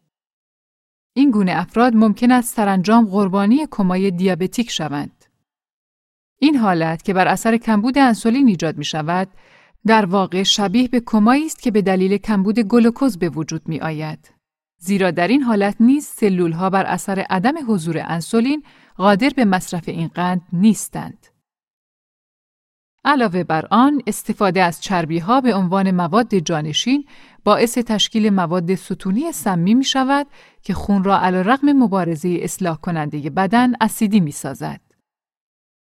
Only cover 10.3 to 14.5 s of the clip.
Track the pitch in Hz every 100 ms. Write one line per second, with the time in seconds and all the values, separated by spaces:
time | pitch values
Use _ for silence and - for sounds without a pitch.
10.3 | 185 196 - 196 220 254 247 233 220 214
11.3 | 269 311 - 254 208 190 190 190 202 208
12.3 | 208 190 220 196 240 233 233 277 175 175
13.3 | 151 156 160 - 160 160 151 156 156 _
14.3 | _ _